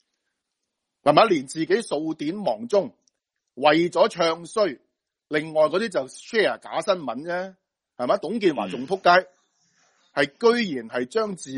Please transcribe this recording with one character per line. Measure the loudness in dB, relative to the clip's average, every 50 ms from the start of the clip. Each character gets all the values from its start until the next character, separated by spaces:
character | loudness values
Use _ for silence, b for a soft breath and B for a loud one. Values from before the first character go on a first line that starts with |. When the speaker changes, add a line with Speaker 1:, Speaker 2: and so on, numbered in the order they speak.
| _ _ _ _ _ _ _ _ _ _ _ _ _ _ _ _ _ _ _ _ _
Speaker 1:
係 | 6 6
咪？ | 8 6
連 | 6 4 0 -2
自 | -4 -6 -4 0
己 | 0 0 0
數 | 0 -2 -4 -4 -4 -6 -6
典 | -6 -6 -6 -6 -4 -4
忘 | -4 -4 -4 -4
祖， | 0 0 0 0 -2 -8 _ _ _ _ _ _ _ _ _ _ _ _
為 | -2 0 2 2 2 0 0
咗 | 0 0 0
唱 | 0 0 0 -2 -2 -2 -4 -10
衰， | -6 -2 -2 -2 -2 -2 -6 _ _ _ _ _ _ _ _ _
另 | _ -4 -4 -4 -2 2
外 | 2 2
嗰 | 2 2 -2
啲 | -2 -2
就 | -4 -4 -6
share | -6 -10 -20 -14 -4 -2 0 0 0 -2 -4
假 | -8 -8 -8 -4
新 | -2 -2 -2 -2
聞 | -4 -8 -8 -8 -8
啫， | -6 -6 -6 -8 -10 -14 _ _ _ _ _ _ _ _
係 | -6 -2
咪？ | 0 0
董 | 0 -2 -4 -4 0
建 | 0 2 2
華 | 0 -2
仲 | -4 -6 -8 -6
仆 | -6 -6
街， | 2 4 6 6 6 4
Speaker 2:
嗯。 | 0 _ _ _ _ _ _ _ _ _ _ _ _ _ _ _ _ _
Speaker 1:
係 | -2 -2
居 | -2 -2 2 4 4 4 4 0 -2 -4
然 | -6 -8 -6
係 | -4 -4 -4
將 | -2 -2 -2 -2 -2 -6
自 | -10 -10 -8 -8